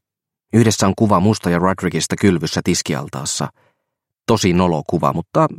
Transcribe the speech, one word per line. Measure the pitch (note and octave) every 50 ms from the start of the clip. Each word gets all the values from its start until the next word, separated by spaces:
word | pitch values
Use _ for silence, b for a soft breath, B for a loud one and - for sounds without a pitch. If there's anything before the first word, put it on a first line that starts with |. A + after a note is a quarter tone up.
| _ _ _ _ _ _ _ _ _ _ -
Yhdessä | A2 A#2 A2 G2+ - G#2+
on | G2 F#2 -
kuva | A2+ G2+ G#2 F2
musta | F#2 G#2+ G#2+ - - F2+
ja | E2+ E2+
Roderickista | F2+ F#2 F#2+ - - F2 D#2+ D#2+ D#2 - -
kylvyssä | - - G2+ F2+ D#2 E2+ D#2+ - - -
tiskialtaassa. | F#2 E2+ - - - D#2+ C2 C#2+ - - C2+ C#2+ - - - D2+ C2+ - _ _ _ _ _ _ _ _ _ _ _ _ _ _
Tosi | - A2+ G#2+ - F#2+ E2+
nolo | F2+ F#2 F2 E2 D2+ -
kuva, | - - E2 D2+ C#2 C2+
mutta | E2+ E2 _ - D#3 D#3+ D3+ -